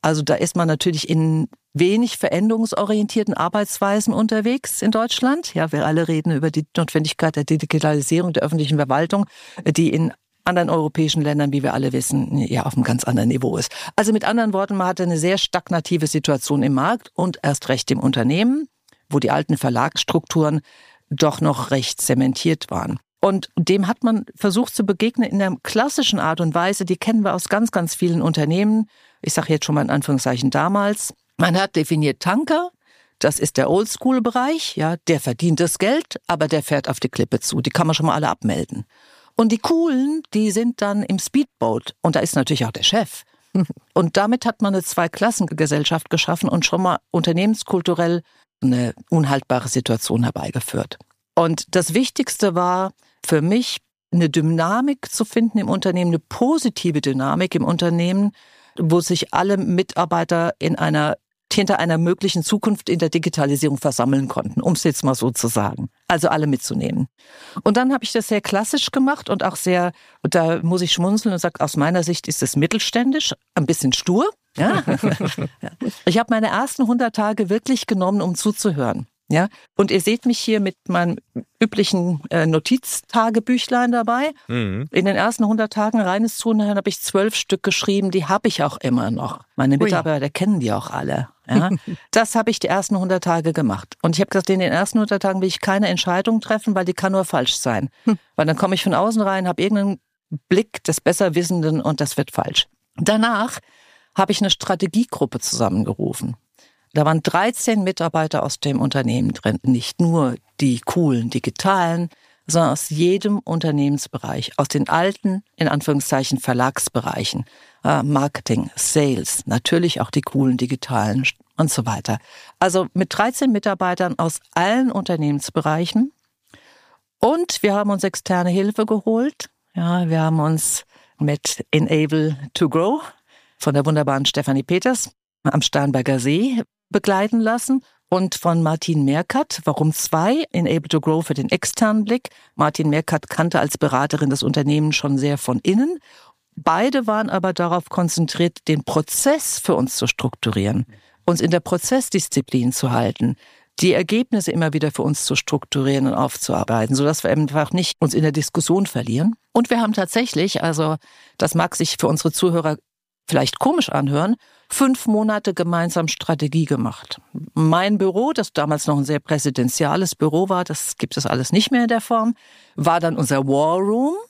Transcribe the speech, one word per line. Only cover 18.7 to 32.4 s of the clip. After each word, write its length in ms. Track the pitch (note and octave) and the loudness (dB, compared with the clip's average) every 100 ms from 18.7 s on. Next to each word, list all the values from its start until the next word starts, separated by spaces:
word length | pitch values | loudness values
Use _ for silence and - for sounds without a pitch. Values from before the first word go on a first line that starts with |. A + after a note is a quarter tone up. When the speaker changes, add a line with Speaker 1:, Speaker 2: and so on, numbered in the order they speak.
| _ _ _ _ | _ _ _ _
Speaker 1:
wo 100 | C#3+ | -2
die 140 | - | 0
alten 240 | C#3+ D3+ D3+ | 0 0 0
Verlagsstrukturen 1040 | C#3+ A#2+ C#3 - - E3 - D#3+ D3+ D#3 - - - _ _ | 0 0 -2 -2 -2 -2 0 0 2 0 -4 -20 -20 _ _
doch 300 | C#3+ D#3 - | 0 0 2
noch 320 | D#3 C3 A#2+ | 0 0 0
recht 280 | C3+ B2 - | 0 0 -4
zementiert 680 | - B2+ C3+ C3 E3 D#3 - | 0 2 2 2 0 -2 -4
waren. 300 | - - - _ _ | -6 -4 -8 _ _
Und 280 | G3 F#3+ - - | 0 0 -4 -4
dem 300 | E3 G3 F#3 | 2 2 2
hat 160 | A#3 | 0
man 200 | A#3 A3 - - | 0 0 -4 -4
versucht 360 | G#3 F#3+ B3 | 0 0 -2
zu 140 | - G3+ | -2 -2
begegnen 420 | F#3+ A3 - A#3 | 0 0 0 -2
in 120 | G3+ | 0
der 160 | F#3+ F3+ | -2 -2
klassischen 560 | - A3 C4+ - C4 G#3 | -4 0 0 0 0 0
Art 200 | D#3+ D#3+ | 0 0
und 140 | E3 | 0
Weise, 300 | D#3+ F3+ G3+ | 0 0 -2
die 120 | F3 F#3 | -4 -2
kennen 280 | - A3+ | 0 2
wir 100 | G3 | 2
aus 140 | F3 - | 0 -2
ganz, 240 | G3+ A3+ | 0 0
ganz 240 | F#3+ E3+ - | 0 -2 -2
vielen 260 | F3+ E3+ | 0 2
Unternehmen. 680 | E3+ D#3+ D3 E3+ G#3 A3 G#3+ _ _ _ | 0 0 0 2 2 2 -2 _ _ _
Ich 100 | - | -4
sage 200 | - E3 | -4 0
jetzt 120 | D#3 | -2
schon 100 | - | 0
mal 80 | D3+ | 0
in 80 | C#3 | 0
Anführungszeichen 600 | D3 C#3 C3+ C3 B2+ C3+ | -2 0 0 0 0 0
damals. 640 | C#3 D#3+ G3+ G3+ G#3 - - _ - | 0 0 0 0 -2 -8 -12 _ -2
Man 220 | E3+ F3 | 0 2
hat 140 | G3 | 0
definiert 460 | - D#3 D#3+ D3+ - | 0 0 0 0 0
Tanker, 500 | E3+ G#3 | 0 0